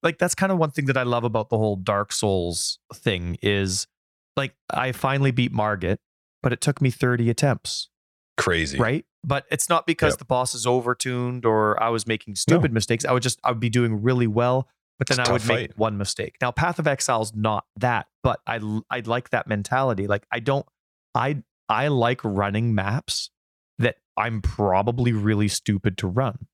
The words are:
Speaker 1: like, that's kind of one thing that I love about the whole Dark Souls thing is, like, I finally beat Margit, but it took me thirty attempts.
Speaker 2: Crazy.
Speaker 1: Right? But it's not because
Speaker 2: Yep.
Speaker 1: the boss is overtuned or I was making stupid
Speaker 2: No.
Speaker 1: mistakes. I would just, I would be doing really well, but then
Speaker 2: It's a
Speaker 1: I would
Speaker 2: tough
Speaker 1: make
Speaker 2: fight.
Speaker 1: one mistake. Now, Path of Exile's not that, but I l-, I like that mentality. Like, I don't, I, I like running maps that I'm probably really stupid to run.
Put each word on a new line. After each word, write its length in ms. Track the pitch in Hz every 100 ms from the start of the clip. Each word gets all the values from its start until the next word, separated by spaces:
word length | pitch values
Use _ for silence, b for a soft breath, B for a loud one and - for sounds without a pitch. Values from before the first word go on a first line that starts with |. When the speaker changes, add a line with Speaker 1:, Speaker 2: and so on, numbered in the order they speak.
Speaker 1:
like, 140 | 170 165
that's 180 | 180 -
kind 160 | 190
of 60 | 180
one 140 | 156
thing 140 | 151 135
that 120 | 131
I 60 |
love 200 | 123 120
about 260 | 117 110 107
the 80 | 110
whole 180 | 107 98
Dark 360 | 95 101 104
Souls 680 | - 107 95 87 85 - - -
thing 440 | - 117 92 87 85
is, 460 | 101 101 95 92 - _ _ _ _ -
like, 200 | 135 - -
I 200 | - 127
finally 400 | - 135 139 139
beat 220 | 123 123
Margit, 440 | 110 107 101 87 - _ _ _ _
but 100 | -
it 100 | 123
took 200 | - -
me 80 | 135
thirty 380 | - 127 120 117
attempts. 600 | 113 143 117 - - - _ _ _ _ -
Speaker 2:
Crazy. 400 | - 82 73 82
Speaker 1:
Right? 260 | 113 151 - _
But 220 | - 139 -
it's 180 | 151 -
not 160 | 170 -
because 280 | 160 151
Speaker 2:
Yep. 60 | 131
Speaker 1:
the 60 | 127
boss 300 | 127 127 123
is 100 | 120
overtuned 800 | 123 120 123 131 123 123 127 117
or 360 | 110 107 -
I 80 | 113
was 180 | 117 101
making 280 | 110 - 98
stupid 360 | - 170 151
Speaker 2:
No. 20 |
Speaker 1:
mistakes. 320 | 113 - 117 -
I 60 |
would 80 | 127
just, 160 | 127 -
I 60 | -
would 80 | 117
be 100 | 120
doing 320 | 120 117 107
really 240 | 113 127 113
well, 400 | 107 123 127 - _ _ -
but 100 | 135
then 120 | 127
Speaker 2:
It's 100 | 120
a 0 |
Speaker 1:
I 40 |
would 80 | 120
Speaker 2:
tough 60 | 110
Speaker 1:
make 220 | 113 -
Speaker 2:
fight. 80 | -
Speaker 1:
one 200 | 110 101
mistake. 380 | 101 - - -
Now, 100 | 123
Path 280 | 131 170 170
of 80 | 151
Exile's 460 | 135 - 117 110 107
not 300 | 110 104 - -
that, 300 | 123 113 - _
but 180 | 127 - -
I 100 | 113
l-, 260 | 107 107 -
I 120 | 127
like 280 | 110 120 -
that 160 | 120 -
mentality. 600 | 104 101 127 135 101 101
Like, 180 | 104 -
I 80 | 120
don't, 260 | 117 139 - _ _ _ _
I, 300 | 113 135 151 - _ -
I 180 | 110 147
like 300 | 135 117 123
running 500 | 110 98 101 104 120 104
maps 540 | 98 127 - - - _ _ _ _ -
that 180 | 113 - _ -
I'm 240 | 113 110
probably 720 | - - 101 92 107 123 123
really 340 | 110 104 104 107
stupid 500 | - - 98 104 92
to 80 | 95
run. 400 | 104 131 - -